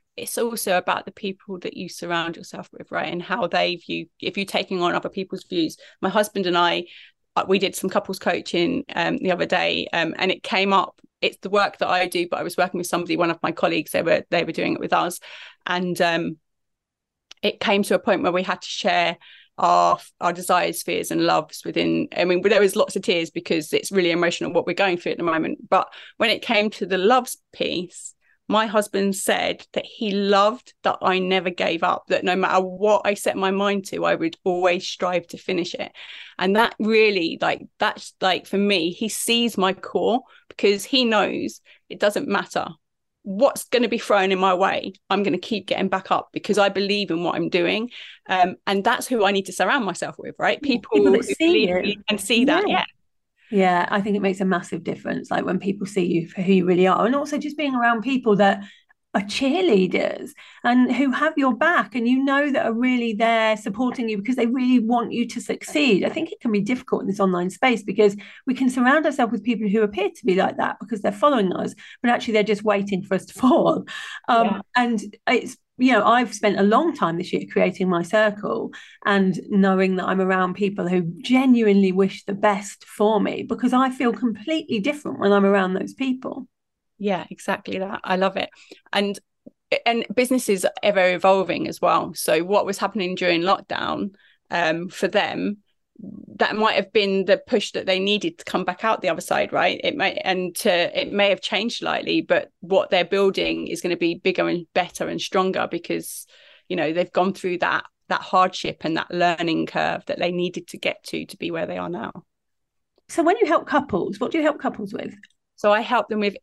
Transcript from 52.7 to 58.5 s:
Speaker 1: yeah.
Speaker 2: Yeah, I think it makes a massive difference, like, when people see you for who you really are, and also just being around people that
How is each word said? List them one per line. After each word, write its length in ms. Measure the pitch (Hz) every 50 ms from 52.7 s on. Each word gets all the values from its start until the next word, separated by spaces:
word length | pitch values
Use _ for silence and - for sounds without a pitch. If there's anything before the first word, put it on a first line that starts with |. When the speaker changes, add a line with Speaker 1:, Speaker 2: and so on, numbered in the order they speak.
| -
Speaker 1:
yeah. 100 | 359 - - _ _ _ _ _ _ _ _ _ _ _ _
Speaker 2:
Yeah, 360 | 220 196 185 180 175 175 180 -
I 100 | - 202
think 160 | 196 220 202
it 60 | 202
makes 180 | 202 196 185 196
a 40 | 196
massive 380 | 185 180 175 175 - 175 165
difference, 480 | 165 170 - - - - - - - -
like, 140 | - - -
when 140 | 185 190 -
people 260 | 180 196 196 - 196
see 180 | - - 190 175
you 240 | 180 165 165 165 -
for 140 | - 196
who 100 | 180 190
you 140 | 196 185 170
really 200 | 180 175 180 185
are, 200 | 185 175 - 185
and 80 | 226 190
also 240 | 285 302 294 302 277
just 180 | 302 302 -
being 180 | - 302 277 262
around 280 | 247 233 233 233 226
people 340 | 202 269 269 254 - 226 202
that 280 | 165 151 196